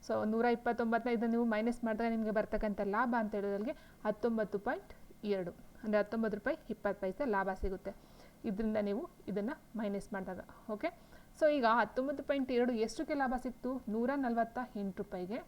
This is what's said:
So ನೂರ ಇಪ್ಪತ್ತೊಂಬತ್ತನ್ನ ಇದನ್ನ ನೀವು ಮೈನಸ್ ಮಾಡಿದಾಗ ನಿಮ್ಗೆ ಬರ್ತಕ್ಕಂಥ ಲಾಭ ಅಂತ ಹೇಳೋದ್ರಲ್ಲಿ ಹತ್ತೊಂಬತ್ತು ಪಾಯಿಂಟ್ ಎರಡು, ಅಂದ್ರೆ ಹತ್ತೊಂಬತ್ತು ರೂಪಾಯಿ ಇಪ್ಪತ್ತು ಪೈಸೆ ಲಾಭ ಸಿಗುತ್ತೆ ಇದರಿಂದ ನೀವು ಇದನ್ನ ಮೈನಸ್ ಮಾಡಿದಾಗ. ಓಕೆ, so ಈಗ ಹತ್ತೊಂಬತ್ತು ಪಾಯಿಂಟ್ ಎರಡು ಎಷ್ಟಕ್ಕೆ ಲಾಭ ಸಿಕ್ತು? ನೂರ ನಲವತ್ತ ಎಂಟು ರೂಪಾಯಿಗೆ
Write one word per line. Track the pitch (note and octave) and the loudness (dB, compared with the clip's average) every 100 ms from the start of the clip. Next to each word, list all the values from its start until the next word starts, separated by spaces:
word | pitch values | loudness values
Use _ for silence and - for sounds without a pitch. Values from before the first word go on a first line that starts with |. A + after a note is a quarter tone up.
| - | -2
So | A3 G#3+ | -2 0
ನೂರ | A3+ | 2
ಇಪ್ಪತ್ತೊಂಬತ್ತನ್ನ | A#3+ A#3 A#3+ A#3 A#3 A3+ A#3+ | 2 2 0 0 2 2 2
ಇದನ್ನ | A#3 A#3 | 0 2
ನೀವು | A#3 | 2
ಮೈನಸ್ | A#3+ G#3+ A3+ A#3+ | 2 2 0 0
ಮಾಡಿದಾಗ | A3+ G#3+ A#3 | -2 0 0
ನಿಮ್ಗೆ | A3+ A3 | 0 0
ಬರ್ತಕ್ಕಂಥ | G#3+ G#3 G#3+ G#3+ G3 | 0 0 0 0 0
ಲಾಭ | G3+ G3+ B3 A#3+ | 0 2 2 2
ಅಂತ | G#3+ | 0
ಹೇಳೋದ್ರಲ್ಲಿ | G#3+ G3+ G3+ A3 D#4 - - | -2 -2 -2 -4 -6 -12 -6
ಹತ್ತೊಂಬತ್ತು | G#3+ G#3+ A#3+ A3+ G#3+ G3+ | -2 0 0 0 0 -2
ಪಾಯಿಂಟ್ | A3 E4 - - - - | -2 -4 -6 -20 -20 -8
ಎರಡು, | G#3 G3 F3 - - - | -2 0 -2 -8 -18 -10
ಅಂದ್ರೆ | G#3+ G#3 | 0 2
ಹತ್ತೊಂಬತ್ತು | G3+ A3+ A3+ | 2 0 0
ರೂಪಾಯಿ | G#3 C4 D#4+ - | 0 -2 -4 -4
ಇಪ್ಪತ್ತು | G#3+ G#3 F#3+ | -4 -2 -2
ಪೈಸೆ | F#3+ F#3+ | -4 -2
ಲಾಭ | C#4+ G3+ G3 F#3+ | 0 0 0 -2
ಸಿಗುತ್ತೆ | G3 F#3+ - G3+ - - - - | -4 -4 -8 -12 -18 -20 -20 -10
ಇದರಿಂದ | A3+ G3 A3 G#3+ | -6 -2 0 0
ನೀವು | G#3 G3+ F4 - - | 0 -2 -4 -12 -6
ಇದನ್ನ | G3+ G#3 D#4 - G#3+ | -4 -4 -6 -10 -6
ಮೈನಸ್ | G#3+ G3+ G3 | -4 -4 -4
ಮಾಡಿದಾಗ. | G3 F#3+ F#3 - - - | -6 -4 -8 -10 -16 -8
ಓಕೆ, | G#3 D#4+ - - - - - | -4 -4 -6 -20 -20 -20 4
so | D#4 D4 | 4 6
ಈಗ | |
ಹತ್ತೊಂಬತ್ತು | A#3 A#3 - - C4 C#4+ | 6 6 4 0 -2 -4
ಪಾಯಿಂಟ್ | C#4 C#4 B3+ | 0 0 2
ಎರಡು | B3 B3 | 4 4
ಎಷ್ಟಕ್ಕೆ | A#3+ A3 - D4+ | 4 0 -2 -2
ಲಾಭ | D4 C4 B3 | 0 2 0
ಸಿಕ್ತು? | B3+ A#3+ B3 C4 B3 | -4 -6 -4 -4 -2
ನೂರ | G#3+ A#3+ | 0 0
ನಲವತ್ತ | C#4 C4 A#3 A3+ - B3 G#3 | 2 0 2 0 -2 -6 -4
ಎಂಟು | G3 F#3 | -6 -4
ರೂಪಾಯಿಗೆ | G3+ F#3+ F3+ A#3+ | -6 -6 -6 -6